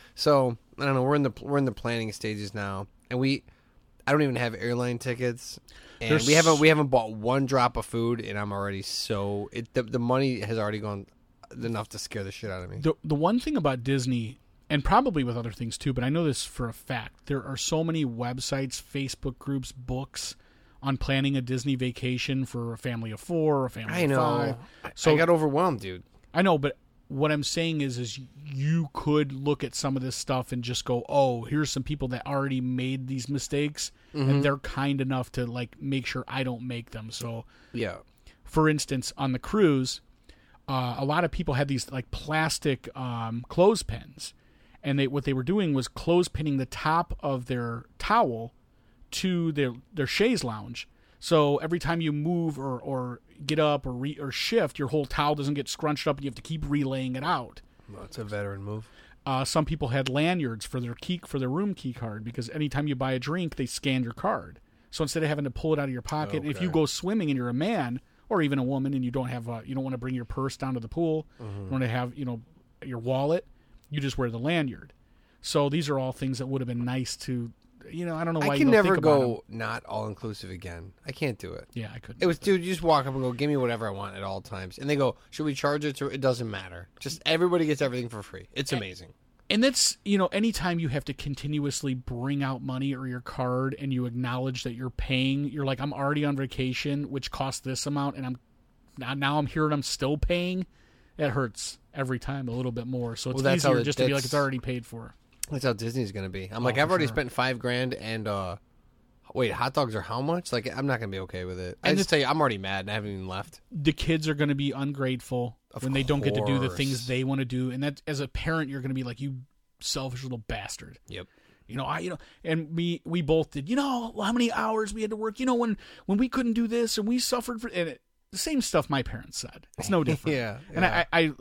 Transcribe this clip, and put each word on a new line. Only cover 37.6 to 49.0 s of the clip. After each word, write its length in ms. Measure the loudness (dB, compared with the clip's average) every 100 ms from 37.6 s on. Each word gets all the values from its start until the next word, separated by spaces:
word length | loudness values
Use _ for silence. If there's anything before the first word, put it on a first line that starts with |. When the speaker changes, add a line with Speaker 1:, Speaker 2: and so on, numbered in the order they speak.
| -10
Speaker 1:
Yeah. 240 | -4 -4 -6 -14 _ -20 -20
Speaker 2:
for 260 | -2 4 4
instance, 420 | 4 0 -4 -4 -2
on 140 | -2
the 60 | -2
cruise, 640 | 0 6 8 6 2 -4 -12 _ -20 -20 _ -14 -4
uh, 280 | 0 0 0
a 40 | 0
lot 180 | 2
of 80 | 2
people 240 | 0 0 0
had 120 | 2
these, 240 | -2 -2
like, 180 | -6 -6
plastic, 760 | -8 -2 2 2 2 0 0 -4 -8
um, 480 | -4 -4 -4 -6 0
clothespins, 840 | 6 6 6 0 -6 -10 -16 -16 -16 _ _ -20 -8
and 140 | 0 2
they, 80 | 2
what 160 | 0 0
they 80 |
were 100 | 0
doing 300 | 2 2 2
was 140 | 2 0
clothespinning 720 | -2 2 4 4 0 0 0
the 80 | -2
top 500 | -2 0 2 0 -4
of 260 | -2 -2 -2
their 380 | -4 -4 -6 -10 -6
towel 560 | 2 4 4 0 -8 -14 _ _ _ -20